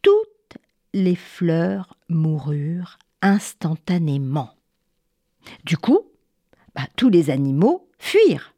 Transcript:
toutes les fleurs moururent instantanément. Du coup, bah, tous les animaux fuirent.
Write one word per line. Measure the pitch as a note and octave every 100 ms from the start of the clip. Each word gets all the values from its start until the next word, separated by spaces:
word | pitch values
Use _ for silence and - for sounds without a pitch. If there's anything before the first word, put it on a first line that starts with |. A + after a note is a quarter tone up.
toutes | - G#4 A4 _ _ - _ _ _
les | G3 F#3 F3+
fleurs | - - F3 E3 F3 G3 F#3 _ _
moururent | E3 D#3 D#3 C#3 D3 D3 E3+ F3 - _ _
instantanément. | F#3+ G3+ - - E3 D#3+ - F3+ D#3+ C#3 C3+ D3 A#2 _ _ _ _ _ _ _ _ _ - -
Du | - D#3+
coup, | - E4 - _ _ _ _ _ _
bah, | - C3
tous | - B3+
les | F3 D3
animaux | C3+ C#3 C3+ G3+ F4+ _ _
fuirent. | - G3+ G#4 C#3+ -